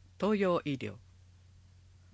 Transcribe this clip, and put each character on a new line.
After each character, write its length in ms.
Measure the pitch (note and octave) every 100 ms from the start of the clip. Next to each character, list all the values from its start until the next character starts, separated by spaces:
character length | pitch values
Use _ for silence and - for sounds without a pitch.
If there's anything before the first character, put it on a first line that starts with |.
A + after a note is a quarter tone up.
| - -
東 200 | G3 G#3+
洋 220 | F#3+ F3 D3+
医 80 |
療。 200 | C3 G#2 G2 - - - - - - - - - - -